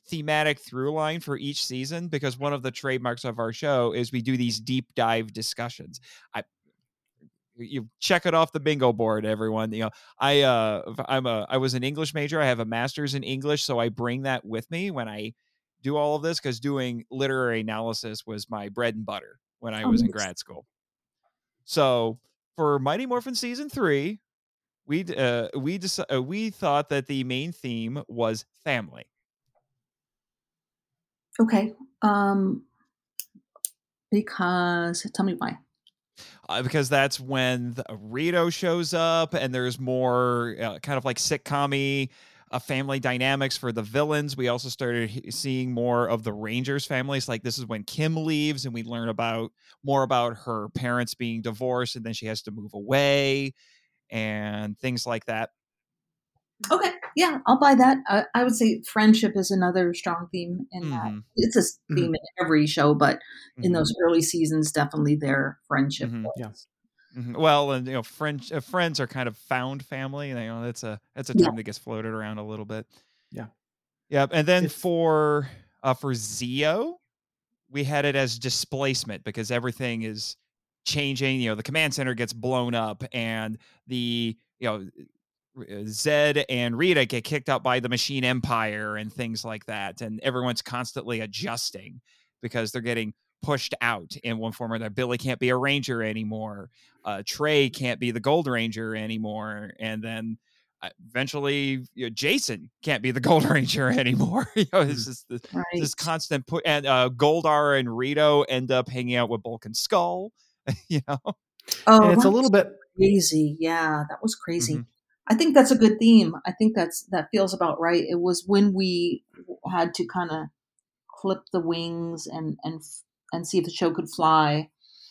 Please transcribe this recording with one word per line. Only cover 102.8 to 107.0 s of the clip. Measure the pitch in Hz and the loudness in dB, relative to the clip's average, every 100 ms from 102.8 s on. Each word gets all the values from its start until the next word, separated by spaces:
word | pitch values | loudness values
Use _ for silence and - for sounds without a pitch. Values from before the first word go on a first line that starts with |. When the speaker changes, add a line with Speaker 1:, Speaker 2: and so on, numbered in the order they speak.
Speaker 1:
can't | - 127 | -4 -2
be | 123 | 0
the | 127 | 0
Gold | 123 165 | 6 6
<laughs> | 131 | 6
Ranger | 143 123 - 127 | 4 2 2 2
anymore. | - 123 127 - 214 - | 2 2 2 2 0 0
<laughs> | - | 0
You | 180 | 2
know, | 185 | 4
it's | 143 135 | 2 0
Speaker 3:
Mm. | 113 | -6
Speaker 1:
just | 123 - | -10 -10
the, | 120 - | -12 -8
Speaker 2:
Right. | 175 175 | -6 -4
Speaker 1:
this | 175 147 | -2 -2
constant | - 165 160 - 143 - | -2 -2 -2 -2 -4 -2
pu-, | 170 | -2
and, | 160 147 139 | 0 2 4
uh, | 131 | 4